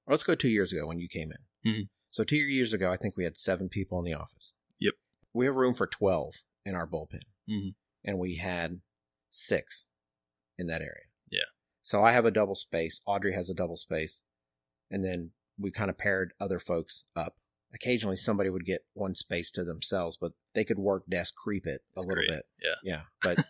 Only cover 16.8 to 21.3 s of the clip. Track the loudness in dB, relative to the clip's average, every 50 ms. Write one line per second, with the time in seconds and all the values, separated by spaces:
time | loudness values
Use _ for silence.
16.8 | -2 -4 -8 -14 -14 _ -6 -6 -6 -6 -8 _ _ _ _ _ _ _ -14 -6
17.8 | -2 0 0 0 0 0 -2 0 0 0 2 2 2 0 0 -2 -2 -2 -2 -4
18.8 | -4 _ -8 -6 -4 -4 -2 -4 -4 -4 -4 -4 -4 -4 -4 -4 -4 -4 -4 -6
19.8 | -4 -2 0 0 0 -2 -4 -4 -6 -8 -8 _ _ _ -2 0 2 2 0 2
20.8 | 2 2 2 2 0 -2 -2 -2 -2 -2